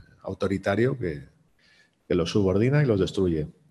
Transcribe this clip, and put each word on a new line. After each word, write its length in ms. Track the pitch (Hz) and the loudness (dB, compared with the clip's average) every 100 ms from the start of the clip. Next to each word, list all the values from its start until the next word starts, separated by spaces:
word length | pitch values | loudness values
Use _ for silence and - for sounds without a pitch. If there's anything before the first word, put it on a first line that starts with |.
| - _ | -20 _
autoritario 760 | 95 95 98 95 101 101 123 131 | -12 -4 -2 -2 0 0 0 -2
que, 300 | 87 71 65 _ _ _ _ _ _ _ - | -6 -8 -12 _ _ _ _ _ _ _ -2
que 80 | 87 | -2
los 140 | 82 | 0
subordina 540 | 107 95 95 123 147 | 0 2 2 2 2
y 20 | 135 | 2
los 140 | 101 | 2
destruye. 480 | 87 101 90 78 76 - - | 0 0 0 0 -4 -10 -20